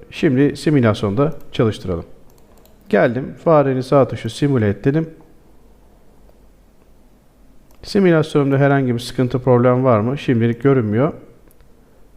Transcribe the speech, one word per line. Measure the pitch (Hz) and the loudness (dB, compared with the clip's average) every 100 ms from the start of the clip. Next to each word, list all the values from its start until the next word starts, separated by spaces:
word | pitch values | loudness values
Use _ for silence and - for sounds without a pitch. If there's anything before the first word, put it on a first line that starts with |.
| - | -20
Şimdi | - 175 127 143 - | -4 0 2 0 0
simülasyonda | - 147 117 104 104 101 147 - - | 0 2 2 0 -2 -2 -2 -4 -8
çalıştıralım. | - 117 101 92 85 - - - - - - - - - | -2 -2 -2 -6 -8 -10 -20 -20 -20 -20 -20 -20 -20 -4
Geldim, | 202 151 117 139 - | 0 0 -2 -8 -6
farenin | - 156 135 131 | 0 2 2 -2
sağ | 127 143 127 | 0 2 2
tuşu | 113 113 | -2 -10
simüle | - 143 135 104 | -4 -2 0 0
et | 98 139 | 0 -2
dedim. | 151 160 - - - _ - _ _ _ _ _ _ - _ - _ _ _ _ - _ _ _ _ - - - - | -2 -4 -10 -20 -20 _ -20 _ _ _ _ _ _ -20 _ -20 _ _ _ _ -20 _ _ _ _ -20 -20 -20 -20
Simülasyonumda | - 208 185 160 151 151 139 135 | -4 2 4 4 2 0 2 2
herhangi | 139 139 131 | 2 2 0
bir | 117 | -4
sıkıntı, | - - 123 131 | -6 -4 -2 -2
problem | 131 120 127 127 | 2 2 4 2
var | 131 110 | 2 2
mı? | 110 139 | 0 -4
Şimdilik | - 117 117 117 | -2 0 0 0
görünmüyor. | 135 135 107 107 147 - - - - - - _ _ _ - | 0 0 0 0 -2 -4 -18 -20 -20 -20 -20 _ _ _ -20